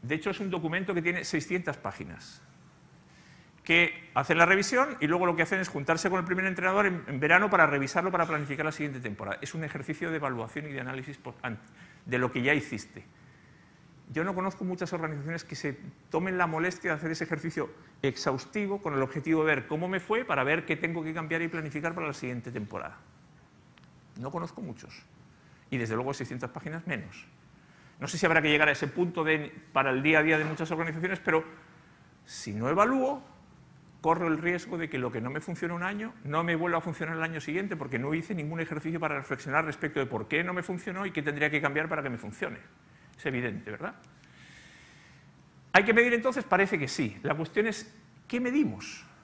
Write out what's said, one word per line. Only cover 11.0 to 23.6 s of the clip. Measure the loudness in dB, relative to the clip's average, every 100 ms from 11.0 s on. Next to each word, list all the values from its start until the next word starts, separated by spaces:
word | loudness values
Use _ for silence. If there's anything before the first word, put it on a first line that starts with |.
| -10 -12
por, | -14 -8
an-, | -8 -8 -12 -20 -20 -18
de | -2 2
lo | 2
que | 2
ya | 4
hiciste. | 4 2 -8 -8 -16 -20 -20 -20 -20 -20 -20 -20 -20 -20 -20 -8
Yo | -4
no | -2
conozco | 0 -2 -4
muchas | -4 -4 -4
organizaciones | -2 -4 -4 -6 -8
que | -8
se | -6 -6 -6 -12 -18 -4
tomen | -2 0 2
la | 2
molestia | 2 0 -2 -2
de | -2
hacer | -2
ese | -2
ejercicio | -2 -2 -2 -4 -6 -6 -20 -2
exhaustivo | -2 0 0 -2 -4 -4 -2 -2
con | -2
el | 0
objetivo | 0 -2 0 2 4
de |
ver | 2 0
cómo | -4 -2
me | -4
fue | 0 -2 2
para | 2
ver | 4 2 2
qué | -2
tengo | 0 -2
que | -4
cambiar | -6 -2 -2
y | -2
planificar | -2 -4 -2 -4
para | -2 -4
la |
siguiente | -4 -4 -6 -6
temporada. | -6 -6 -6 -8 -12 -20 -20 -20 -20 -20 -20